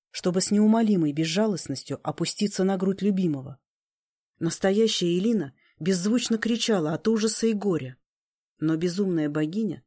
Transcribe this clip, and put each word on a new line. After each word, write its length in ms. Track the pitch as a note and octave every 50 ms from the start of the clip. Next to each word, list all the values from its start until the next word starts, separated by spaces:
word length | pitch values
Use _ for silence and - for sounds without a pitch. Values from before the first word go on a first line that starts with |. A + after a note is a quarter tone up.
| _ _
чтобы 280 | - - - F#3 F3 F#3
с 120 | - -
неумолимой 600 | G#3 G#3 G#3+ G#3+ A3 A3+ A#3 G#3+ G#3 F3 D#3 D3
безжалостностью 880 | C#3+ D#3 D#3+ D#3+ D#3+ G3+ A3 A3 F#3 D3+ - - C3+ - - - C#3 - -
опуститься 580 | D#3 D3+ - E3+ - - - G#3 G3+ - -
на 140 | F#3 F#3+ G3
грудь 260 | F3+ F#3+ G3 F#3+ -
любимого. 560 | F#3 G#3 F#3 F#3+ F3+ E3 C#3+ C3+ C3 - C#3+ - _ _ _ _ _ _ _ _ _ _ _ _ _ _ _ -
Настоящая 800 | E3 E3 - - - F#3+ G3 G#3+ A3+ G#3+ - - F3+ E3+ F3 F3+
Элина 340 | G3 A#3+ A3+ G3 D3 C3 - _ _ _ _ -
беззвучно 580 | D#3 F#3 F#3+ F3 F3 G#3+ A#3+ A#3+ - - A3+ A3
кричала 560 | - A3 A#3+ A3+ - A#3 G#3+ F3 D3+ D3+ E3
от 140 | D3+ - A3
ужаса 400 | A3+ G#3+ G#3+ A3 - - A3+ A3+
и 40 |
горя, 440 | A3 G3 G3+ G3+ E3+ D3+ C3 B2+ B2+ _ _ _ _ _ _ _ _ _ _ _ _ -
но 160 | D3+ D#3+ D#3+
безумная 520 | D#3+ F3+ F3+ E3+ G3 G3+ F#3+ F3 D#3+ D3+ D3
богиня, 560 | D3 D#3 D#3 D#3 F#3 A3 A3+ F#3 C#3+ - -